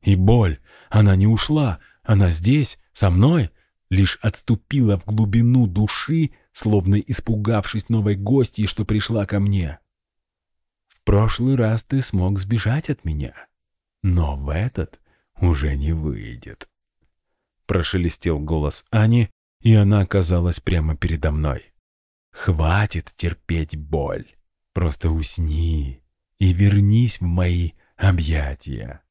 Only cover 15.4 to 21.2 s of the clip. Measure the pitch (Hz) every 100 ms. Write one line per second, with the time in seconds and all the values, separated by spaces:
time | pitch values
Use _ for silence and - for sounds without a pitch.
15.4 | 90 78 73 69 73 82 76 55 52 60
16.4 | - - - _ _ _ _ _ _ _
17.4 | _ _ _ 92 82 95 87 - 90 76
18.4 | 76 80 73 - - 110 110 117 110 _
19.4 | _ _ 113 110 101 104 95 98 85 90
20.4 | 87 85 - 85 78 78 87 80